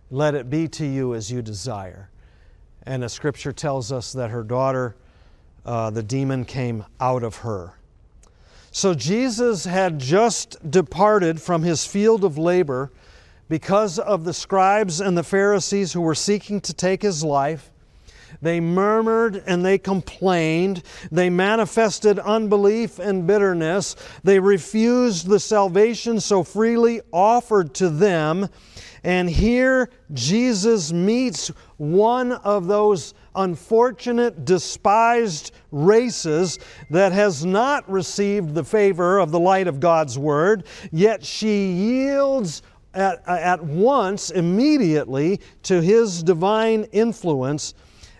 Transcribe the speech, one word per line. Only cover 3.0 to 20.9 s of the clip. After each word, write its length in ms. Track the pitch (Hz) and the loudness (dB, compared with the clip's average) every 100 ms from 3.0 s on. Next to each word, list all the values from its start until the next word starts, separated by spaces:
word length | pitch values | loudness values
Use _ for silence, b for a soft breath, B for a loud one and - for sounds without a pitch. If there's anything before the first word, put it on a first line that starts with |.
the 80 | 120 | -8
scripture 420 | - 151 131 143 | -6 -6 -6 -8
tells 400 | 127 156 135 110 | -8 -6 -6 -6
us 220 | 131 110 | -8 -8
that 160 | 131 120 | -8 -8
her 140 | 120 | -8
daughter, 520 | 110 123 135 131 123 - b b b b b b - | -6 -2 -2 -2 -4 -8 b b b b b b -8
uh, 240 | 117 110 | -6 -4
the 140 | 110 | -6
demon 420 | 104 135 135 131 117 | -4 -4 -2 -4 -6
came 400 | 131 123 113 104 - | -6 -6 -6 -10 -4
out 240 | 127 127 | -2 -2
of 140 | 117 - | -4 -8
her. 360 | 117 101 85 - _ _ _ - b b b b b | -10 -10 -10 -18 _ _ _ -20 b b b b b
So 220 | - 190 | -2 0
Jesus 720 | 160 123 214 262 214 240 196 185 | 0 0 0 0 0 0 0 -2
had 320 | 185 190 151 | 0 0 -2
just 720 | 127 180 233 - - - 156 | 0 4 4 0 -8 -14 -2
departed 720 | 170 156 156 208 214 170 160 | 0 0 2 2 4 2 -2
from 220 | - 170 | -2 -2
his 200 | 165 151 - | 0 -2 -2
field 360 | 202 214 226 | 0 2 4
of 140 | 185 147 | 2 0
labor 540 | 165 180 160 127 139 b b b b b - | 0 2 0 -2 -6 b b b b b -8
because 480 | 156 - 196 214 170 | -6 0 0 0 -2
of 260 | 208 190 | -2 -2
the 100 | 165 | -2
scribes 680 | - - 196 185 208 202 156 | -8 -2 2 4 2 0 -2
and 160 | 190 175 | -2 -2
the 60 | |
Pharisees 680 | 160 196 202 202 - 202 185 | 0 2 2 2 0 -2 -2
who 80 | 175 | -2
were 120 | 165 | -2
seeking 480 | 151 - 208 - 202 | 0 0 -2 -2 -8
to 140 | - 160 | -8 -4
take 260 | 185 190 | -2 0
his 220 | 208 160 | -2 -2
life. 480 | 156 143 139 156 - _ B B B B B 156 | -2 0 -2 -4 -12 _ B B B B B -8
They 180 | 160 170 | -4 -2
murmured 800 | 165 180 208 220 226 226 233 190 - | 0 0 2 2 2 2 0 -2 -2
and 180 | 175 185 | 0 2
they 140 | 196 | 2
complained. 1040 | 190 190 - - 185 180 160 160 190 180 B | 0 -4 -4 -4 0 2 2 0 0 -4 B